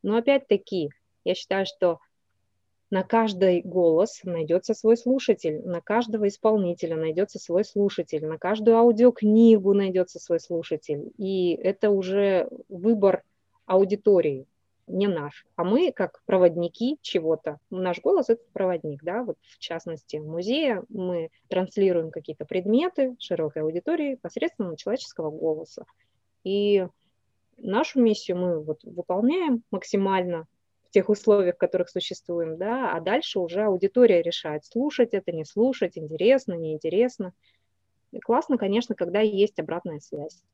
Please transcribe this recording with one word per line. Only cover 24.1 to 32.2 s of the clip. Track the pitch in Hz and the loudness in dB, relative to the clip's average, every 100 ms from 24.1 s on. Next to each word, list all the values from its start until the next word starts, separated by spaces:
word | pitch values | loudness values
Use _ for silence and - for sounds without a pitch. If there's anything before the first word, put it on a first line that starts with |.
| 262 | -6
посредством | - - 339 - 190 156 | -10 -6 -6 -4 -8 -6
человеческого | - 240 - - 156 | -6 -6 -8 -10 -10
голоса. | 156 160 156 165 - - _ _ _ _ _ | -4 -4 -4 -8 -18 -20 _ _ _ _ _
И | 190 202 208 202 180 _ _ _ _ _ _ _ | -4 -2 2 2 0 _ _ _ _ _ _ _
нашу | - 208 311 269 | -4 -2 0 2
миссию | 233 208 - 180 | 2 2 -4 -2
мы | 180 165 | -2 -4
вот | 151 151 | -6 -10
выполняем | - 175 - 190 240 359 330 240 _ | -10 -12 -4 0 0 0 -2 -2 _
максимально | 190 - 202 196 190 180 170 160 _ _ _ _ | -10 -4 -2 0 0 -2 -6 -8 _ _ _ _
в | |
тех | 202 190 | 0 2
условиях, | 208 - 202 180 175 | 0 4 4 2 0
в | |
которых | 180 180 175 | -2 0 -2
существуем, | 180 - 180 | -6 -8 -12